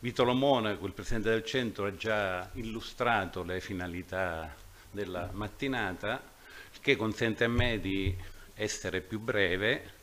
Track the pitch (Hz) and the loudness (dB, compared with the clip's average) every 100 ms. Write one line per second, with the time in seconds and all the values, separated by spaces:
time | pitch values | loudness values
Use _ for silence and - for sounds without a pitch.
0 | 120 117 123 127 139 131 110 98 95 - | -4 4 6 6 6 6 4 -2 -4 -8
1 | 98 117 104 113 110 135 120 95 101 95 | -2 0 4 2 2 0 0 -2 -2 -2
2 | 110 107 98 90 92 131 113 110 - - | 0 2 2 -2 -6 -8 -6 -6 -10 -2
3 | 120 113 92 92 87 92 - 95 90 87 | 2 2 0 -4 -4 -6 -4 -6 -6 -8
4 | 90 92 92 82 80 73 - - - 101 | -6 -4 -2 -4 -8 -12 -20 -20 -14 -8
5 | 95 90 90 95 107 - 139 127 101 90 | -6 -6 -6 -6 -8 -4 -4 -2 -2 -4
6 | 104 113 - - - - - - - 135 | -4 -6 -8 -20 -20 -18 -18 -4 2 4
7 | 110 104 117 107 117 120 123 113 95 98 | 4 2 0 2 2 4 2 2 0 2
8 | 95 90 - - - - 107 - 95 92 | 2 0 -6 -14 -18 -4 -4 -2 -2 -2
9 | - 110 113 107 92 92 104 127 - - | -4 -6 -2 2 4 4 2 0 -4 -18